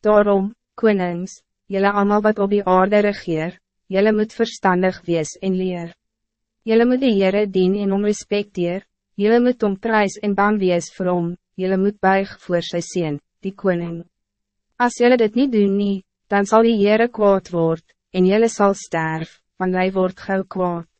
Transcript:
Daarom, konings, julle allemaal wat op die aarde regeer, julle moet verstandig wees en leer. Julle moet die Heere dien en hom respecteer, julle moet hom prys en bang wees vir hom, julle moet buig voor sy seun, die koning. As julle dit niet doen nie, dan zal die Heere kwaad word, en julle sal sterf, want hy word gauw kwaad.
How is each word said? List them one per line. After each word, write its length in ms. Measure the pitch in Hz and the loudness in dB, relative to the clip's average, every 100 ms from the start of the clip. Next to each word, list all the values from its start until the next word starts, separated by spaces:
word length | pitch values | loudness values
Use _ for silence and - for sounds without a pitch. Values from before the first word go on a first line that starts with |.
Daarom, 520 | 214 214 208 202 196 - _ | 4 2 4 0 -2 -8 _
konings, 680 | - 226 202 180 175 185 - _ _ _ | -2 0 0 -2 -6 -10 -14 _ _ _
julle 220 | 196 202 | -2 0
allemaal 300 | 202 202 208 | 2 2 2
wat 160 | 214 214 | 0 0
op 120 | 196 | 0
die 140 | 208 190 | 0 2
aarde 340 | 185 190 208 208 | 2 4 2 0
regeer, 520 | 202 - 156 165 - _ _ _ | -2 -6 -4 -6 -10 _ _ _
julle 220 | 190 214 | 0 2
moet 200 | 214 214 | 2 -2
verstandig 680 | - 233 - 196 180 185 185 - | -2 -6 -2 0 2 0 -2 -4
wees 300 | 165 156 - | -4 -4 -6
en 140 | 190 185 | -4 -2
leer. 360 | 185 180 170 - _ _ _ _ _ _ - | -4 -6 -10 -16 _ _ _ _ _ _ 0
Julle 180 | 220 240 | 2 2
moet 140 | 254 | 2
die 140 | 269 202 | 2 2
Heere 300 | 190 202 208 | 2 0 -2
dien 300 | 190 185 202 | 0 0 0
en 140 | 202 | -2
hom 100 | 196 | 0
respecteer, 800 | 208 208 - 202 202 - 175 185 _ _ _ - | 0 -4 -4 -4 -4 -4 -4 -4 _ _ _ -2
julle 240 | 208 233 | 2 4
moet 220 | 247 247 | 2 0
hom 140 | 214 190 | -2 -2
prys 380 | 226 220 202 - | -2 0 0 -2
en 120 | 208 196 | -4 0
bang 220 | 202 214 | 0 0
wees 300 | 185 175 165 - | 0 0 -4 -6
vir 160 | 180 | -2
hom, 160 | 180 170 175 _ - | -2 -4 -8 _ -8
julle 220 | 185 190 | -4 0
moet 160 | 196 208 | 0 0
buig 320 | 196 196 196 - | 0 0 -2 -10
voor 220 | - 175 170 | -4 -4 -2
sy 160 | 175 | -8
seun, 360 | 170 185 160 147 _ _ | -6 -4 -4 -6 _ _
die 140 | 190 | -12
koning. 480 | 196 196 175 170 170 175 _ _ _ _ _ _ _ | -6 -4 -2 -4 -10 -16 _ _ _ _ _ _ _
As 220 | 247 - | -2 2
julle 160 | 240 247 | 2 4
dit 180 | 214 226 | 2 0
niet 140 | 277 | 0
doen 240 | 226 202 196 | 2 2 0
nie, 260 | 202 196 - _ _ | -2 -4 -10 _ _
dan 180 | 202 202 | -2 2
zal 200 | 220 233 | 4 4
die 100 | 220 | 2
Heere 260 | 202 214 240 | 2 2 0
kwaad 440 | 233 208 196 185 | 2 2 2 0
word, 300 | 175 165 165 _ _ _ | -2 -2 -2 _ _ _
en 140 | 185 185 | 0 2
julle 220 | 208 226 | 4 0
sal 240 | - 202 | 2 0
sterf, 640 | 202 - 165 160 160 160 _ _ _ | 0 -4 -4 -2 -4 -8 _ _ _
want 200 | 185 185 | -2 0
hy 100 | 185 | 0
word 260 | 190 185 185 - | 0 -2 -4 -4
gauw 180 | 190 | -4
kwaad. 420 | 190 185 180 170 170 | -4 -4 -4 -4 -10